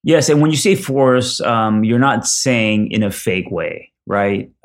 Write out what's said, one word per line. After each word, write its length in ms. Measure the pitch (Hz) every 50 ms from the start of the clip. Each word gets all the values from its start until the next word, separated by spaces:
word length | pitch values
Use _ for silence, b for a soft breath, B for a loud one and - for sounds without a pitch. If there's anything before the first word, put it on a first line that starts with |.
| -
Yes. 240 | 147 160 151 131 160
And 140 | 151 147
when 80 | 151 156
you 80 | 156 143
say 180 | - 202 196
force, 640 | - - - 135 139 135 127 127 127 123 123 - -
um, 420 | - 117 117 113 110 107 107 107
you're 160 | 110 110 117 123
not 280 | 135 139 117 117 -
saying 680 | - - - - 135 123 113 110 107 107 107 107 -
in 100 | - 110
a 80 | 107 101
fake 400 | - - - - 92 92 90 90
way. 400 | 95 82 82 80 82 - - _ _ _ _
Right? 440 | - 98 101 101 101 101 101 104 - _ _